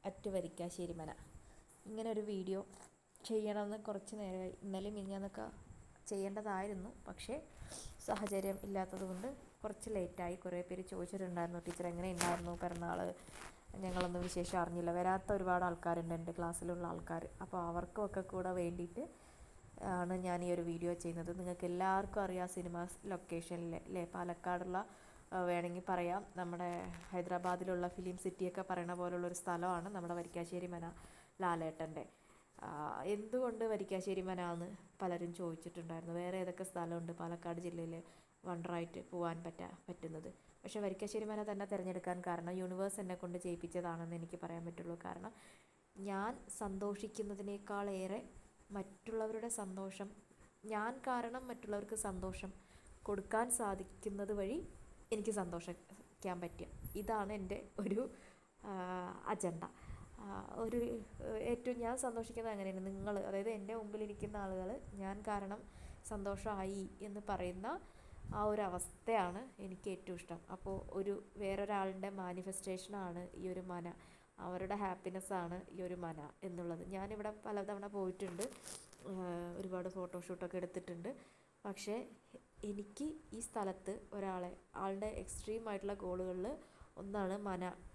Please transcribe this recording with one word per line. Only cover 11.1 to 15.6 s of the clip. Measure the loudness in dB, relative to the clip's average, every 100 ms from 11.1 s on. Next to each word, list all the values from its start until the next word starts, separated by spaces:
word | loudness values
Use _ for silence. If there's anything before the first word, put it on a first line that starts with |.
| 0 0 2 2 0 -4
"ടീച്ചർ | 0 0
എങ്ങനെ | 2 0 6
ഉണ്ടായിരുന്നു | 6 6 2 0
പിറന്നാൾ? | 0 0 0 2 2 -2 -10 -10 -10 -12 -10 -4 0
ഞങ്ങളൊന്നും | 4 4 4 2
വിശേഷം | 2 2 4
അറിഞ്ഞില്ല." | 4 4 4 6
വരാത്ത | 6 6 4 4
ഒരുപാട് | 6 6